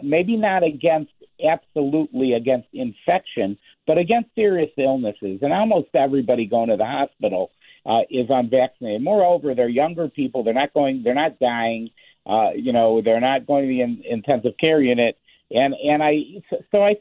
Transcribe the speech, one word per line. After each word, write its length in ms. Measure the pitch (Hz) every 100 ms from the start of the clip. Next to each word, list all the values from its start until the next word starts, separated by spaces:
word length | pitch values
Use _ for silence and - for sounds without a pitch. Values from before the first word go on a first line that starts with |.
maybe 340 | 143 156 180 226
not 260 | 214 190
against, 480 | 170 143 165 156 147 _ _ _
absolutely 880 | 151 165 - 156 139 151 151 123 131
against 340 | 135 120 127 -
infection, 840 | - 123 104 - 185 - - 98 101 _ _ -
but 120 | 160
against 320 | 170 233 233 -
serious 360 | 208 180 151 -
illnesses. 640 | 135 131 113 - 98 95
And 100 | 143
almost 380 | 175 220 196 -
everybody 520 | 127 135 139 120 120 110
going 240 | 120 117
to 80 | 104
the 80 | 110
hospital, 640 | 139 139 - 107 92 92 _ _ _ -
uh, 140 | 113 135
is 160 | 135 117
unvaccinated. 760 | 131 120 131 127 - 117 107
Moreover, 500 | 147 208 180 175 143
they're 160 | 127 120
younger 380 | 120 156 170 156
people. 360 | - 131 131
They're 120 | 113 120
not 180 | 143
going, 300 | 151 139 135
they're 100 | 117
not 240 | 131 160 -
dying. 540 | 123 120 117 113 113 - _ _ -
Uh, 260 | 107 104 -
you 180 | 123
know, 280 | 117 113 113
they're 160 | 110 113
not 260 | 127 135 123
going 200 | 143 135
to 20 |
the 140 | 127
in-, 200 | 120 120 -
intensive 440 | 113 104 127 120 -
care 220 | 160 160
unit. 380 | 131 120 117 - _ _ _ 113
And, 180 | 139
and 300 | 139 143 151
I, 400 | 151 151 143 190 -
so, 80 | 175 -
so 120 | 208
I 100 | 202 208